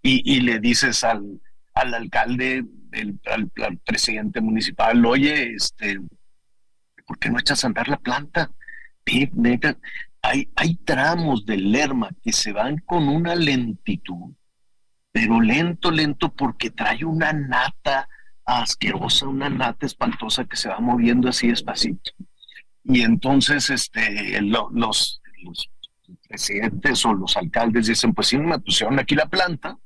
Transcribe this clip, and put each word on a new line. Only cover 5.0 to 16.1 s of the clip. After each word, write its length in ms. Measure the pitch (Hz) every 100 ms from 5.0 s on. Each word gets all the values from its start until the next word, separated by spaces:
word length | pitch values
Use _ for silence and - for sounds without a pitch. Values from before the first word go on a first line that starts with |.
"Oye, 500 | 117 131 143 151 120
este, 440 | 107 - - 104 98 92 - - _ _ _ _ _ _ _ -
¿por 120 | -
qué 120 | -
no 80 | 120
echas 260 | - 139
a 40 | 127
andar 200 | 110 120
la 100 | 143
planta?". 540 | 123 123 147 175 156 - - - - -
Ve, 260 | - 123 139
neta, 420 | - 120 123 151 - - - - -
hay, 260 | 127 131 131
hay 220 | - 160 170
tramos 680 | - 131 147 175 165 123
del 280 | 104 101 98
Lerma 380 | 120 147 131 101 -
que 100 | 113
se 200 | - 107
van 260 | 101 120 151
con 300 | - 175 143
una 260 | 151 170
lentitud, 1000 | 175 156 131 120 - - 101 - 123 139 - _ _ _ _ _ _ _
pero 300 | 214 156 117
lento, 500 | 110 123 175 170 -
lento, 420 | 156 147